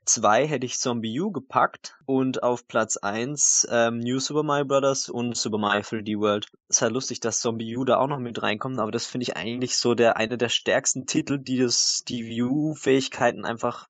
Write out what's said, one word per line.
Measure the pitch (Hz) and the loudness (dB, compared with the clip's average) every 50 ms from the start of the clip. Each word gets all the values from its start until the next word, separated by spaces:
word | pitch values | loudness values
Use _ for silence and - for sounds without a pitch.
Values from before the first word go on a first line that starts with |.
| _ | _
zwei | - - 120 107 104 107 117 139 | -2 0 4 4 6 6 6 4
hätte | 151 151 123 127 | 2 0 -2 -4
ich | 120 - - | -4 -4 -4
Zombie | - 131 120 120 110 113 110 139 | -2 -2 -2 -2 -2 -2 -2 -2
U | 185 220 | -2 -2
gepackt | 185 143 - - - 127 - - - - - - - - _ | -4 -6 -6 -2 0 2 2 0 0 -6 -18 -18 -20 -12 _
und | - 135 131 131 131 127 - | 0 0 2 2 0 0 0
auf | - 123 123 - - | 0 0 0 -2 -4
Platz | - - 120 110 110 - | -2 0 0 0 0 -2
eins, | - - 101 104 110 120 135 147 143 - - - - - - | -4 -4 -4 -2 -2 -4 -4 -2 0 2 2 2 2 2 2
ähm, | 117 117 117 117 117 117 | 2 4 4 4 2 0
New | 117 120 127 131 | -2 -2 -2 -2
Super | 131 - 147 151 151 | -2 0 0 0 2
Mario | 151 143 143 147 | 2 2 0 2
Brothers | 131 139 139 131 135 135 - - - | 2 2 4 4 2 2 0 -2 -4
und | 131 117 120 120 117 | -4 -4 -4 -2 -2
Super | - - 117 107 | -4 -2 -2 0
Mario | 104 104 104 101 104 104 | 0 0 0 0 0 -2
three | - - 110 104 | -4 -6 -6 -4
D | 104 107 | -4 -2
World. | 104 107 104 104 107 - - - _ _ - | 0 2 2 2 0 -2 -6 -12 _ _ -2
Ist | - - | 0 0
halt | 131 117 110 | 2 0 0
lustig, | 131 131 - 123 - | -2 -4 -6 -6 -4
dass | - 113 107 - | -4 -2 -2 -2
Zombie | - 120 110 113 113 113 113 | -2 -2 -2 -4 -4 -6 -4
U | 123 131 | -2 2
da | 127 113 | 2 4
auch | 98 127 | 4 4
noch | 135 147 135 | 2 -2 -4
mit | 123 120 110 - | -6 -6 -6 -2
reinkommt, | 104 101 104 - - 131 131 127 | -2 -2 -2 -2 -4 -4 -2 -2
aber | 107 107 | -2 -2
das | 110 117 - | -2 -4 -4
finde | - - 127 123 | -6 -6 -6 -4
ich | - - | -4 -6
eigentlich | - - 110 120 127 127 - - | -6 -6 -6 -4 -4 -2 -2 0
so | - - 123 117 | 0 2 2 4
der, | 110 117 113 - | 6 6 4 4
eine | - 110 113 123 | 2 0 -2 -2
der | 113 120 117 | -2 -2 0
stärksten | - - - - 98 131 135 - - 131 131 | -2 0 2 2 2 2 2 0 -2 -2 -4
Titel, | - - 151 156 - 139 | -2 0 0 0 0 -2
die | 143 131 135 131 123 | -2 -2 -2 0 2
das, | 127 120 117 - - - - - - | 2 2 2 2 2 0 0 -2 -4
die | - 117 120 113 | -6 -6 -6 -6
Wii | 113 117 117 123 | -6 -2 -2 0
U-Fähigkeiten | 123 135 151 151 156 156 - - - 135 135 131 - - - 127 120 - 104 101 | 0 2 0 0 0 -2 0 2 4 4 4 2 0 -2 0 0 0 0 0 -4
einfach | - 117 113 - 120 - - - | -6 -4 -2 -2 -4 -4 -6 -12